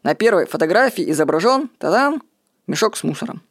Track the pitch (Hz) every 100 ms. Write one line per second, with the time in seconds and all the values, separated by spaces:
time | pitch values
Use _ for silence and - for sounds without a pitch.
0 | - 302 226 190 - 160 160 196 254 -
1 | 156 151 151 156 220 269 262 _ 151 208
2 | 285 302 _ _ _ _ - 147 214 -
3 | 151 147 - - _